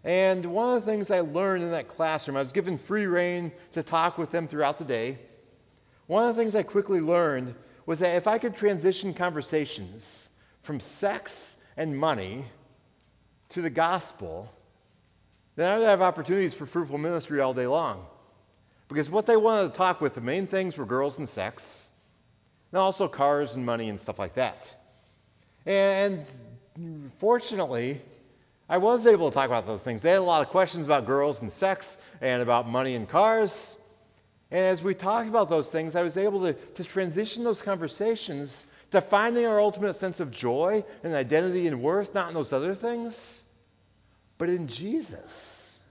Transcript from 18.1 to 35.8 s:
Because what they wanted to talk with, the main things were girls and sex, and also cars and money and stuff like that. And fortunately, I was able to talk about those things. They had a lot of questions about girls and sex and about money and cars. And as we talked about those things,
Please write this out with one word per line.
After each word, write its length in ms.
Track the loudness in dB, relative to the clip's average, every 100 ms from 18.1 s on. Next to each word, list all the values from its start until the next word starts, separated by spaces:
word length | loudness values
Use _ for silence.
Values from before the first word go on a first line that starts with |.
| -20 _ _ _ _ _ _ _
Because 220 | -4 0
what 160 | 0 6
they 100 | 6
wanted 360 | 6 4 0
to 40 | 2
talk 240 | 0 2
with, 140 | -2
the 80 | -2
main 240 | -4 -2 -2
things 320 | -2 -2 -6
were 80 | -4
girls 320 | -2 -2 -4
and 100 | -10
sex, 600 | -6 -8 -8 -14 -14 -16 _ _ _ _ _ _ _ _
and 60 | 0
also 300 | 0 2 -2
cars 480 | 2 2 4 0 -4
and 100 | -2
money 240 | -2 -4
and 100 | -6
stuff 200 | -10 -8
like 160 | -6 -2
that. 360 | -2 -4 -20 -20 _ _ _ _ _ _ _ _ 0
And 580 | 2 4 4 0 -2 -8 -18 -20 -20 _ -14 -12 -12 -14 -2
fortunately, 840 | 2 2 0 -4 -2 -2 -4 -6 -12 -20 _ _ _ _ -2
I 80 | 2
was 300 | 4 6 8
able 240 | 8 6
to 20 |
talk 140 | 2 2
about 180 | 2 0
those 160 | -6
things. 220 | -4 0
They 80 | 4
had 80 | 4
a 20 |
lot 220 | 6 4
of 60 | 4
questions 360 | 2 2 0 2
about 220 | 2 4
girls 340 | 2 2 0
and 100 | -8
sex 460 | -2 0 0 -6 -16 -20 -6
and 220 | -2 0
about 260 | 4 2 2
money 240 | 0 0
and 160 | -2 0
cars. 680 | 4 6 4 2 -2 -10 -14 -20 _ _ _ _ _ _
And 80 | 2
as 240 | 2 2
we 100 | 0
talked 340 | -2 0 0 2
about 220 | 2 4
those 200 | 2 0
things, 260 | -2